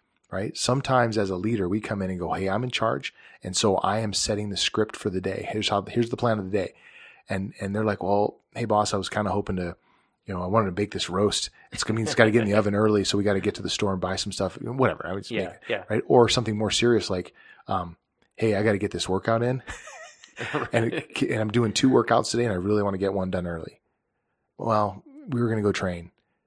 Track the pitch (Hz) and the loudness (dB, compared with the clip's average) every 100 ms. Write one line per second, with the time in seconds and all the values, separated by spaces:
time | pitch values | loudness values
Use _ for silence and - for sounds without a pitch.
0 | _ _ _ 95 104 - - 127 131 127 | _ _ _ -6 -6 -4 0 0 2 2
1 | 117 107 98 92 107 113 90 107 - 104 | 2 2 0 0 0 0 0 -2 -2 -4
2 | 95 90 85 85 95 101 127 - 113 135 | -4 -4 -4 -2 -2 -2 -2 0 0 0
3 | - - - - 95 92 107 95 95 107 | -4 -14 -20 -14 -6 0 2 4 2 0
4 | 110 92 - 104 104 98 - - 107 - | -2 -2 -2 -2 -2 -4 -2 0 -2 -2
5 | 107 92 95 98 - 107 104 101 98 120 | -4 -2 -2 -4 -6 -4 0 -2 0 0
6 | 117 110 123 107 92 101 90 - - - | 0 0 0 0 0 -2 -2 -8 -20 -20
7 | - - - 98 95 - 98 104 107 98 | -20 -18 -8 -6 -6 -6 -6 -2 0 0
8 | 90 101 104 - _ - 113 104 104 101 | 2 2 2 -2 _ -6 2 2 2 0
9 | 92 - 104 98 - 92 87 85 _ _ | -2 -2 0 -2 -2 -4 -4 -8 _ _
10 | _ _ - 92 90 110 101 90 104 92 | _ _ -10 -6 0 2 2 0 -4 -4
11 | - 92 104 - - - - - - 110 | -4 0 2 0 -6 -10 -14 -6 -4 -2
12 | 110 113 110 113 110 104 104 101 107 104 | 0 4 6 6 4 2 2 2 4 4
13 | 95 101 101 98 101 - 101 - 104 95 | 2 0 2 0 0 -4 -6 -2 -2 -2
14 | 90 95 - - 95 - - 131 123 80 | -2 -4 -6 -4 -4 -4 -6 0 2 0
15 | 82 98 - 110 90 - - 107 - 110 | -6 -8 -6 -6 -6 -8 -6 -6 -2 -2
16 | - 131 113 - 113 104 107 - 120 113 | 4 6 8 4 0 -2 -2 2 4 4
17 | - 92 - - - - - 98 87 82 | 2 -4 -6 -14 -20 -16 -6 -6 -6 -12
18 | _ _ _ - 113 101 107 101 101 - | _ _ _ -2 2 4 2 2 0 -2
19 | - 92 - 113 120 127 - - - - | -2 -2 0 0 2 -2 -4 -14 -16 -18
20 | - - - - 120 147 - 120 113 160 | -18 -20 -20 -12 -6 -4 0 0 0 -2
21 | - - 120 113 110 117 113 - 131 123 | -6 -2 0 0 0 2 2 4 4 6
22 | 113 117 - 120 120 92 95 107 101 95 | 6 4 2 0 0 0 2 2 2 0
23 | 98 98 92 92 87 82 82 - _ _ | -2 0 -2 -2 -4 -6 -10 -16 _ _
24 | _ _ _ _ _ - - 107 104 98 | _ _ _ _ _ -8 0 2 0 -4
25 | - 285 269 123 117 110 104 95 95 87 | -16 -20 -8 -2 0 0 0 0 -2 -6
26 | 85 _ _ _ | -10 _ _ _